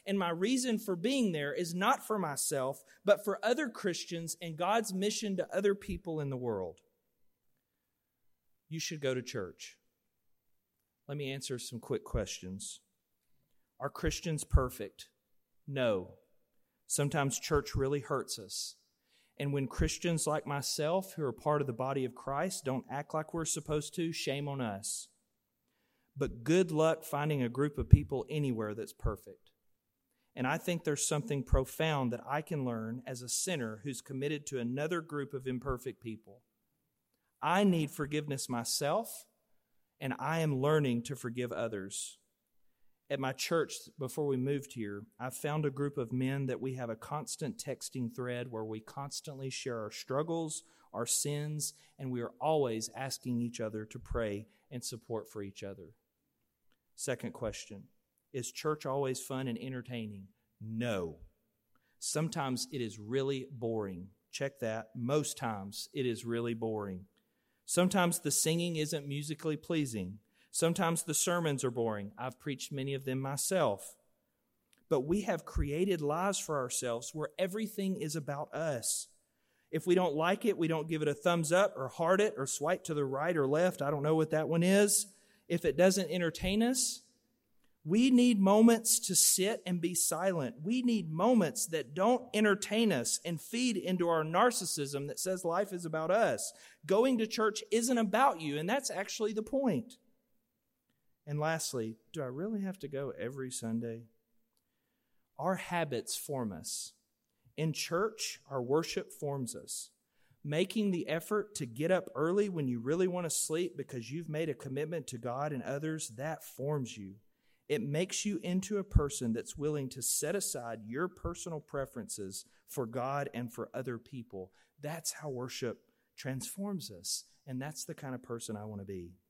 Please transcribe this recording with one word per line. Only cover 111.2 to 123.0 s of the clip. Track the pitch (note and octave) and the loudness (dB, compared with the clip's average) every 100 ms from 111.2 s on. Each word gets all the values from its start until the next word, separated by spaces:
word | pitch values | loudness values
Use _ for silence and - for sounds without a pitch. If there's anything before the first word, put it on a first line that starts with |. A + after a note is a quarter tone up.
| - G#3+ G3+ - | 0 -2 -2 -6
to | C3 | -6
get | A2+ D#3+ | -2 2
up | F#3 - - | 2 0 -2
early | D#3+ G3 G#3 | 2 4 2
when | E3+ C3+ | 0 0
you | A#2+ | 0
really | B2 E3+ F#3 | 0 2 2
want | F3+ E3 | 2 -2
to | |
sleep | - - D#3+ F3 C#3+ | -2 0 0 -2 -4
because | C3 B2 A#2 | -8 -8 -6
you've | D3+ D#3+ | -8 -4
made | D3+ E3 | -2 -2
a | |
commitment | C3+ C#3 C3+ D#3 E3+ C3+ | -4 -4 -4 -2 -4 -6
to | A#2+ | -6
God | A#2+ B2+ D3+ | -4 -2 -2
and | C3+ | -2
others, | G2 C#3 D#3 D#3+ - A2 | -2 -2 -2 -4 -6 -6
that | D3 D#3 | -6 -6
forms | - - C#3 D3+ A#2 A2 | -10 -6 -2 0 -2 -6
you. | F#2+ G2+ _ _ _ _ - | -12 -14 _ _ _ _ -4
It | D3 | -2
makes | C#3+ D3 F#3+ - G#3 | 0 0 0 0 -2
you | G3 | -2
into | - F#3 F#3+ G3+ | 0 0 0 -2
a | |
person | F#3+ - C#3+ - A#2+ | 4 4 4 0 0
that's | A2+ - - | 0 -2 -4
willing | D3 D3+ C3+ | -2 0 -4
to | C3 | -4
set | - - D3+ G3 | -2 0 0 0
aside | F#3+ C#3 A#2 A2+ G#2+ | -2 -4 -6 -8 -6
your | C3 F3+ | -4 -4
personal | F#3 E3+ E3+ F3+ D#3 | -4 -8 -6 -8 -8
preferences | - C#3 C3+ A#2+ G2+ - F#2+ G2+ - _ - | -6 -6 -6 -6 -10 -8 -8 -8 -12 _ -12
for | - A#2 | -6 -4
God | B2+ | -2